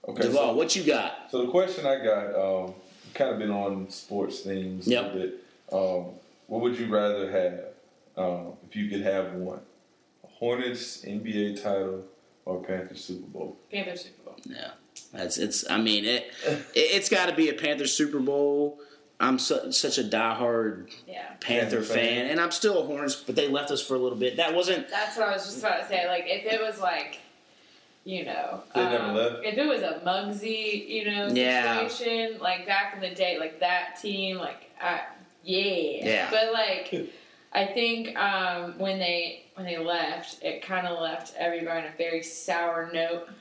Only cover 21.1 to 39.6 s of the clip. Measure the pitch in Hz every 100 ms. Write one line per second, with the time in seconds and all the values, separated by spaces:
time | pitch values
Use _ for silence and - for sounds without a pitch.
21.1 | - - - - 120 110 117 107 117 117
22.1 | 123 131 160 170 - 214 185 139 143 143
23.1 | - - 127 143 139 143 139 - 131 127
24.1 | 110 127 113 165 170 180 175 - 196 214
25.1 | 233 208 190 190 233 214 185 190 185 175
26.1 | 180 170 202 214 220 220 202 185 165 147
27.1 | - - - _ - - - _ _ -
28.1 | 185 156 - - - - 123 120 - 104
29.1 | 107 240 - 214 208 294 247 196 - 180
30.1 | 190 208 202 220 220 214 208 - 220 208
31.1 | 202 202 123 247 254 233 226 226 - 233
32.1 | 226 226 220 180 180 180 196 202 196 185
33.1 | 180 180 156 156 - 180 180 175 - 208
34.1 | 196 190 185 160 - - - 175 - -
35.1 | - - _ 180 185 196 180 156 - 110
36.1 | 107 - 220 226 226 196 185 - 170 -
37.1 | - - - _ - 190 247 233 233 226
38.1 | - 202 190 185 175 175 170 196 190 175
39.1 | 175 170 - - -